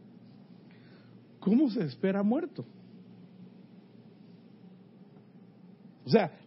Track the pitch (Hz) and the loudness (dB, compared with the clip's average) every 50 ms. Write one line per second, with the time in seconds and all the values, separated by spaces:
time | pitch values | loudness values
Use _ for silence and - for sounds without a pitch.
0 | - - - - - - - - - - - - - - - - - - - - | -20 -20 -20 -20 -20 -20 -20 -20 -20 -20 -20 -20 -20 -20 -20 -20 -20 -20 -20 -20
1 | - - - - - - - - - 185 220 269 311 240 196 240 170 139 - - | -20 -20 -20 -20 -20 -20 -12 -4 0 4 4 4 4 2 0 -2 -4 -4 -4 -2
2 | - 190 196 202 202 208 247 320 359 - - - - - - - - - - - | -2 -2 0 0 0 0 0 0 -2 -6 -8 -12 -14 -14 -14 -20 -20 -20 -20 -20
3 | - - - - - - - - - - - - - - - - - - - - | -20 -20 -20 -20 -20 -20 -20 -20 -20 -20 -20 -20 -20 -20 -20 -20 -20 -20 -20 -20
4 | - - - - - - - - - - - - - - - - - - - - | -20 -20 -20 -20 -20 -20 -20 -20 -20 -20 -20 -20 -20 -20 -20 -20 -20 -20 -20 -20
5 | - - - - - - - - - - - - - - - - - - - - | -20 -20 -20 -20 -20 -20 -20 -20 -20 -20 -20 -20 -20 -20 -20 -20 -20 -20 -20 -14
6 | - 131 160 220 185 147 - - - | -4 2 2 2 2 2 -6 -14 -8